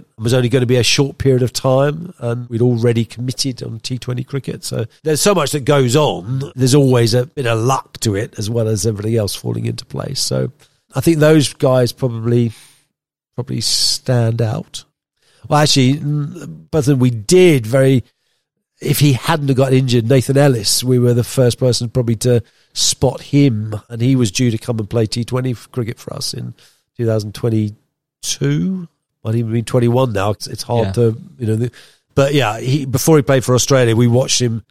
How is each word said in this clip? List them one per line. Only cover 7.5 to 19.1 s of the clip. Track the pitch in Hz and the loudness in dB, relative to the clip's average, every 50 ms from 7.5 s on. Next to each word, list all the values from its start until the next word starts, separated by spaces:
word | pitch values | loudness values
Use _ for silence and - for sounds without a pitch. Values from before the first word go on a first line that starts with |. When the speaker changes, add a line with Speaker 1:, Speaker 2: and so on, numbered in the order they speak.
| 117 110 | 0 0
Speaker 1:
luck | 113 127 135 - - - - - | 0 0 0 0 -2 -8 -12 -4
to | - 117 98 | -2 -2 -2
it, | 95 - - - - | -2 -4 -6 -8 -8
as | 107 104 | -8 -4
well | 117 117 113 110 | -2 -2 -2 -2
as | 110 101 95 | -2 -2 -2
everything | 117 107 98 101 110 113 | -2 -4 -2 -4 -2 0
else | 113 104 95 - | 0 0 -2 -4
falling | - - 120 113 117 113 | -6 -6 -6 -6 -4 -4
into | - - 120 - | -6 -8 -8 -12
place. | _ - - - - - - | _ -10 -10 -8 -8 -8 -6
So | - - - 65 65 123 - _ _ _ _ _ _ _ - | -6 -4 -2 -4 -4 -4 -8 _ _ _ _ _ _ _ -8
I | 135 | -2
think | - 165 165 151 | 0 2 2 4
those | 147 151 160 156 131 - - | 4 6 6 4 4 2 -2
guys | - - 131 127 127 123 117 - | -2 0 2 2 2 2 0 -2
probably, | - 139 127 117 113 110 117 120 120 120 113 - - - - _ _ _ _ _ _ _ _ _ _ _ _ _ | -4 -4 -4 -4 -4 -2 0 2 2 2 0 -2 -8 -18 -20 _ _ _ _ _ _ _ _ _ _ _ _ _
probably | - 123 131 127 120 | -12 -10 -8 -6 -6
stand | 113 - - - - - - - - - 127 120 117 113 117 117 120 | -4 -4 -2 -2 -2 -2 -4 -4 -2 -2 0 2 2 0 0 0 -2
out. | 107 110 - - - - - - _ _ _ _ _ _ _ _ _ _ _ - - | -2 -2 -6 -8 -10 -14 -18 -18 _ _ _ _ _ _ _ _ _ _ _ -4 0
Well, | 147 147 | 2 2
actually, | 151 - - 139 127 127 139 | 4 4 4 4 4 2 2
mm, | 151 - 147 151 147 143 143 - 170 147 165 160 156 - _ | 0 -2 -4 -4 -4 -4 -6 -8 -12 -14 -14 -16 -18 -12 _
but | - 160 123 | -2 0 2
then | 131 143 127 | 2 2 4
we | 127 127 | 2 2
did | 120 110 101 - 175 185 185 180 156 131 110 | 0 -2 0 4 6 6 8 6 6 4 0
very, | 107 127 135 135 135 135 123 - - _ _ _ _ _ _ _ _ _ _ _ _ _ _ | 0 2 2 4 4 4 2 0 -4 _ _ _ _ _ _ _ _ _ _ _ _ _ _
if | - 143 143 - | -4 -2 0 2
he | 147 147 | 4 2